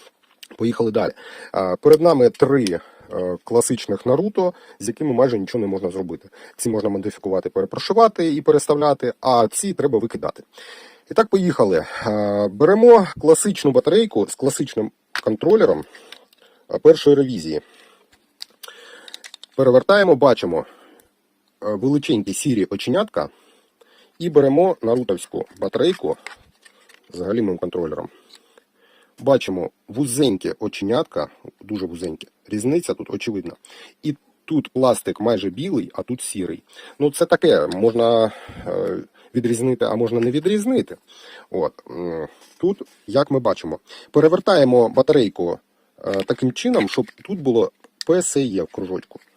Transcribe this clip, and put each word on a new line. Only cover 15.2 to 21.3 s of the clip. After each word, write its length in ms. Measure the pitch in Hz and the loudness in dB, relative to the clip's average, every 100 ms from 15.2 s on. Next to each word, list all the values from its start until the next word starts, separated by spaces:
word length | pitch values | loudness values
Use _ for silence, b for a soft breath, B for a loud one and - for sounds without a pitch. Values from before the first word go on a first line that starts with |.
контролером, 600 | - 107 160 220 165 78 - B B B B _ b b - | -4 -2 2 4 4 2 -6 B B B B _ b b -10
е, 60 | - | 4
першої 360 | 90 - 143 143 | 6 6 4 2
ревізії. 460 | 131 113 80 76 b b b b _ _ _ _ - _ B B B B B B B - - - | 0 -4 -6 -8 b b b b _ _ _ _ -20 _ B B B B B B B -20 -8 0
Перевертаємо, 600 | 131 127 - 202 190 139 | 4 4 4 4 4 4
бачимо, 500 | 139 113 92 82 - b b b b _ _ | 4 2 -2 -4 -6 b b b b _ _